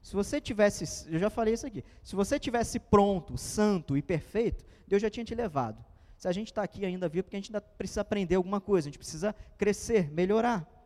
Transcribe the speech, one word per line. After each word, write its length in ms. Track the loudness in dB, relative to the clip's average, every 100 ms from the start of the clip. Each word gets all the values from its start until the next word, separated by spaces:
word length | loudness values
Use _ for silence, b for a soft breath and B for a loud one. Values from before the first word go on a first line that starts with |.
Se 120 | -4
você 280 | -2 0 -2
tivesse, 680 | -4 4 4 4 -8 -8 -6
eu 80 | 0
já 120 | 0
falei 240 | 2 0
isso 120 | 0 -4
aqui, 160 | -10 b b
se 100 | -8
você 240 | -2 0 0
tivesse 400 | 0 0 0 -4
pronto, 600 | 4 6 6 2 -2 -8
santo 580 | -6 0 2 2 0 -4
e 60 |
perfeito, 640 | -2 -4 -2 -2 -2 -2 -12 b b
Deus 160 | 0
já 80 | 0
tinha 140 | -4
te 100 | -8
levado. 480 | -6 -4 -2 -4 -6 -16 b b b
Se 100 | -4
a 60 |
gente 200 | -4 -4
tá 80 | -4
aqui 220 | -6 -4 -4
ainda 220 | -2 -2
vivo, 160 | -2
porque 140 | -4 -8
a 20 |
gente 120 | -6
ainda 100 | -8
precisa 400 | -8 -10 -6 -4
aprender 340 | -2 -2 2 2
alguma 240 | 2 -2
coisa, 300 | 2 2 2
a 20 |
gente 80 | -8
precisa 340 | -12 -4 -4 -4 b -2
crescer, 540 | 0 0 2 2 2
melhorar. 640 | 0 2 4 2 0 -4 -16